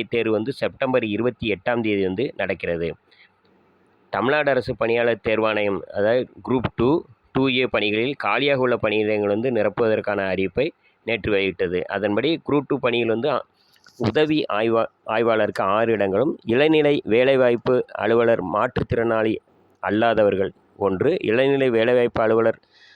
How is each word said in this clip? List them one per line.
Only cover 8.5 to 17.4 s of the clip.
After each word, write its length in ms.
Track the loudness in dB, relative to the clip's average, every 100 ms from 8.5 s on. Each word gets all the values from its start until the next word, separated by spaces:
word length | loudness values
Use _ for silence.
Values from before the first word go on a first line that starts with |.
| 0
உள்ள 160 | 0 0
பணியிடங்கள் 580 | 0 0 0 0 0
வந்து 160 | 0 0
நிரப்புவதற்கான 800 | 0 0 0 0 0 -2 -2 -2
அறிவிப்பை 380 | -2 -2 -2 -4 -6 _ _ -6
நேற்று 240 | -4 0
வெளியிட்டது. 500 | 0 0 -2 -4 -4 -4
அதன்படி 420 | -4 -2 -2 -2 -2
குரூப் 240 | -2 -2 -2
டூ 100 | -2
பணியில் 340 | -2 0 0
வந்து 160 | -2 -2 -4 -6 _ _ _ _ -6
உதவி 400 | -2 2 2 0 -2
ஆய்வா-, 380 | -2 0 0 -2 _ -4
ஆய்வாளருக்கு 580 | 0 2 2 0 0 0
ஆறு 240 | 2 2
இடங்களும், 400 | 2 2 0 0 -2 -2
இளநிலை 480 | 2 4 4 2 0
வேலைவாய்ப்பு 720 | 2 2 4 4